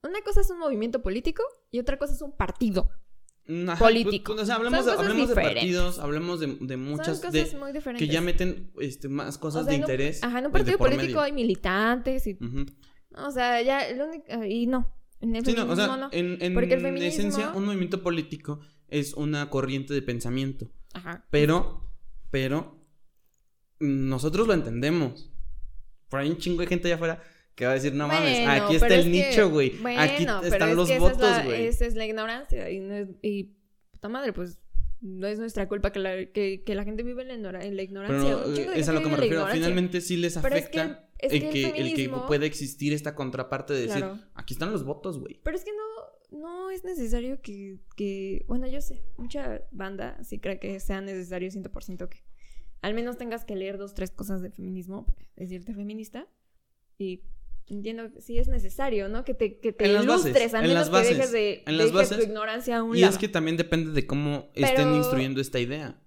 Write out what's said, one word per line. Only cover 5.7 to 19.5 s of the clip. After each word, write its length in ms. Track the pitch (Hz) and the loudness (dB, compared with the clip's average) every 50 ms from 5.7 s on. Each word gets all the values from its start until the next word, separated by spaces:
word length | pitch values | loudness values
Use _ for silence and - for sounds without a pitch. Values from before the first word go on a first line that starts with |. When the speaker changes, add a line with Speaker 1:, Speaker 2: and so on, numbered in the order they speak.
| 175 180 180 180 175 175 | 4 4 2 2 2 -4
Speaker 2:
hablemos 420 | 156 143 147 156 170 175 175 165 | -4 -4 -4 -2 -2 -4 -4 -4
de, 60 | 156 139 131 - | -4 -6 -6 -6
de 140 | 127 127 131 | -8 -8 -8
Speaker 1:
Son 60 | 127 131 | -6 -6
Speaker 2:
muchas, 340 | 139 147 151 - - - - | -6 -6 -4 -4 -4 -4 -4
Speaker 1:
cosas 120 | - 359 | -6 0
Speaker 2:
de, 260 | 151 156 - - - - | 2 2 2 2 -2 -6
Speaker 1:
muy 140 | 277 - | -8 -8
Speaker 2:
que 60 | 269 - | -8 -8
Speaker 1:
diferentes. 300 | - 269 240 240 160 151 | -8 -6 -4 -2 0 0
Speaker 2:
ya 120 | 156 165 | 0 0
meten, 480 | 175 175 170 - - 180 - - - - - - | 2 4 4 4 4 2 -2 -4 -8 -10 -8 -8
este, 280 | 147 139 127 - - 139 | -8 -8 -8 -8 -8 -6
más 260 | 139 143 - - 143 - | -6 -6 -6 -6 -8 -6
cosas 240 | - 156 147 165 | -6 -4 -4 -2
Speaker 1:
O 20 | 160 | 0
sea, 60 | - | 2
Speaker 2:
de 40 | 151 | 2
Speaker 1:
en 60 | 139 135 | 2 2
un, 60 | - | 0
Speaker 2:
interés 320 | 131 127 - - - - | 0 0 0 0 -2 -2
Speaker 1:
ajá, 160 | - 240 240 247 | -4 -4 -4 -2
en 80 | 254 | -4
un 60 | 294 | 4
Speaker 2:
de 60 | 277 403 | 4 4
Speaker 1:
partido 200 | 381 - 359 392 | 4 6 4 4
Speaker 2:
por 80 | - 254 | 4 4
Speaker 1:
político 180 | 269 - - | 4 2 0
Speaker 2:
medio. 140 | - - 311 | 0 0 0
Speaker 1:
hay 120 | 294 285 | 0 0
militantes 960 | 294 277 233 226 185 - - 190 185 196 214 226 240 254 240 262 262 262 - | 0 0 2 2 0 0 0 0 2 2 2 2 2 0 0 -2 -2 0 -2
y 80 | 214 190 | -2 -4
Speaker 2:
Ujú. 300 | 190 - 117 127 139 - 139 - _ - - - - - _ - | -6 -8 -4 -2 -2 -2 -4 -6 _ -20 -20 -20 -20 -20 _ -14
Speaker 1:
o 140 | - - 285 | -10 -10 -6
sea, 300 | 269 254 247 247 240 240 | -2 0 0 2 2 2
ya 320 | 240 262 269 277 247 - 247 | 2 2 2 2 0 -2 -4
lo 120 | 254 285 | -6 -6
único, 380 | 320 330 302 294 - 226 233 220 | -6 -8 -12 -12 -10 -8 -6 -4
y 220 | 196 208 233 240 | -2 -2 0 0
no, 280 | 240 262 254 240 - - - - _ - - | 2 2 2 2 2 0 -2 -16 _ -14 -6
en 160 | - 226 226 | -2 -2 -2
el 80 | 226 240 | 0 2
Speaker 2:
Sí, 80 | - | 2
no, 120 | 233 226 208 - | 2 2 2 0
o 40 | 170 | 2
sea, 100 | 180 208 | 2 2
Speaker 1:
feminismo 100 | - - | 2 0
no, 120 | 262 269 277 | -4 -6 -4
Speaker 2:
en, 260 | - 170 175 180 180 175 | -2 -2 -2 -2 -2 -2
en 120 | 175 180 180 | -2 0 2
Speaker 1:
porque 200 | 185 180 180 175 | 2 4 4 2
el 60 | 175 | 2
feminismo 280 | 175 180 175 175 175 175 | 2 -2 -2 -2 -2 -2
Speaker 2:
esencia, 440 | 160 180 202 202 196 208 214 214 202 | 0 0 0 0 0 -2 -2 -2 -4
un 100 | 196 196 | -2 -2
movimiento 360 | 202 202 190 180 170 190 185 | -2 -2 -2 -2 -2 -4 -4
político 580 | 175 180 170 165 156 - - 151 - - 147 147 - - _ - _ - | -2 -2 -2 -2 -4 -6 -10 -12 -8 -10 -10 -10 -12 -20 _ -20 _ -4
es 260 | - 147 143 139 - | -2 -2 -2 -2 -4
una 360 | - 147 151 151 147 147 147 | -4 -2 -2 0 -2 -2 -2